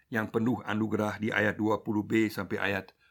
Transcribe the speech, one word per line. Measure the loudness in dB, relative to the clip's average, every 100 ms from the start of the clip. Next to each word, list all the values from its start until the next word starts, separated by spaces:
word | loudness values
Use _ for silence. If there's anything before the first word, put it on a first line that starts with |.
| -6
yang | -4 -2
penuh | 0 0 0
anugerah | -2 -2 0 0 0 -2
di | 0
ayat | 2 2 2
dua | 0 0
puluh | 0 -2
B | 2 4 2
sampai | 0 -6 -2
ayat | -2 -2 -6 -16 _